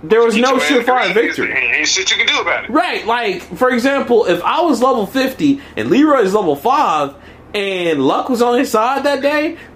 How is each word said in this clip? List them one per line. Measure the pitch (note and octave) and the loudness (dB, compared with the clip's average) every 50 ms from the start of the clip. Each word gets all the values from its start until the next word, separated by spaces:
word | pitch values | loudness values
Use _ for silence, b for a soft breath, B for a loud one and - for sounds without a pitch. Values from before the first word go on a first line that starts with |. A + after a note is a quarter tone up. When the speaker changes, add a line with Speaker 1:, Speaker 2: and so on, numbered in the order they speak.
| - | 0
Speaker 1:
there | D#3+ G#3+ A3+ | 2 2 4
was | A#3 A3+ G#3+ | 4 4 2
Speaker 2:
Get | G#3+ | 2
Speaker 1:
no | A#3+ C4 | 2 2
Speaker 2:
your | C4 B3+ | 2 0
ass | B3+ - | 0 2
Speaker 1:
surefire | C#4+ B3 A#3+ - B3+ B3 A3+ F#3 | 0 0 2 2 0 0 0 0
Speaker 2:
beat, | F3+ | 0
Speaker 1:
victory. | G#3+ A#3+ - - - A2 - | 0 0 0 -2 -4 -4 -4
Speaker 2:
ain't, | A2+ C3+ B2+ A#2 B2 D3 | -2 -2 -2 -2 -2 -2
ain't | D3+ D3+ | -2 -2
shit | - F#3 F#3+ - | -2 -2 -2 -2
you | - - | -2 -2
can | - - | 0 -2
do | D4 C4+ | 0 -2
about | G#3+ F3 D3 A#2 - | -2 -2 -4 -4 -6
it. | - | -2
Speaker 1:
Right, | A3 D#4 F4+ E4+ C4 G3 F#3 | -2 -2 -2 0 -4 -6 -4
like, | G3+ A#3 A#3+ A#3 G#3 F3+ F3 - - F#3 - | -2 -2 -2 -2 -4 -6 -6 -10 -14 -4 0
for | B3+ B3+ | 0 0
example, | B3+ A#3+ A3+ C4+ C#4 C#4 - - A#3+ A#3 - | 0 2 0 0 0 0 0 2 2 2 4
if | F#3 F3 F3 F3 | 2 0 0 0
I | - B3 D4+ | -2 0 0
was | E4+ E4+ C4+ A3 | 2 2 2 2
level | A#3+ C4 C4 A#3+ G3+ | 2 2 2 0 -2
fifty | F3+ - C4+ C4 C4 C4 - E3 C#3+ C#3 C#3 B B B | -2 -2 -2 -2 -2 -2 0 0 0 0 0 B B B
and | B A2 A#2+ | B -2 0
Leroy's | E3+ B3 D4 D#4 D4 C4+ G#3+ F#3+ F#3+ | 4 4 4 4 4 4 2 2 2
level | G#3+ G3 E3 - | 0 0 0 -2
five | - - A#3 C4 D4+ C#4 G#3 E3 D3+ D3 C#3 C#3 B B B B B B B - | 0 0 0 2 2 2 0 0 0 -2 -4 -6 B B B B B B B -8
and | G#3 G3+ G3 F#3+ F#3 F3 E3+ D#3+ C#3+ C3 | -6 -6 -4 -4 -2 -2 -2 0 0 2
luck | C#3 F3+ A#3 - - | 0 0 0 -2 -2
was | B3+ A3 | 0 0
on | A#3+ A#3+ A#3+ A#3+ | 2 2 2 0
his | C#4 - | 0 0
side | - A3 G#3+ B3 C4+ C4+ C4 | 0 0 0 0 -2 0 0
that | C#4+ C#4+ C4+ | 0 -2 0
day, | C4 C#4 D4 D4+ D4 E4+ E4 B B B B | 0 0 0 0 -2 -2 -6 B B B B